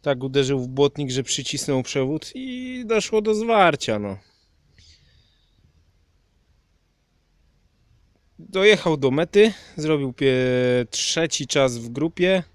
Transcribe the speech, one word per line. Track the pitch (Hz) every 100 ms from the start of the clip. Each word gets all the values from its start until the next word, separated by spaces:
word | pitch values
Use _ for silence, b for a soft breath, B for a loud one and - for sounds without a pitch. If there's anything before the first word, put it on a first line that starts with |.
tak | 147 131
uderzył | 135 135 131 139
w | 123
błotnik, | 131 143 - 143
że | 127
przycisnął | 131 - 135 143 - 135
przewód | 123 143 131 151 -
i | 254 262 254 254 254 226
doszło | 226 - 220
do | 214
zwarcia, | 214 233 220 180 147 - 107
no. | 104 98 _ _ _ _ _ _ b b b b b b b b _ _ _ _ _ _ _ _ _ _ _ _ _ _ _ _ _ _ _ _ _ _ _ _ _ _ _ _
Dojechał | 165 190 202 208 175 156
do | 131
mety, | 135 170 202 220 202 B -
zrobił | 151 156 135
pie-, | 127 135 127 127 127 127 123 117
trzeci | - - - 165 - 135
czas | 147 135 120
w | 117
grupie. | 120 160 - 180 190 165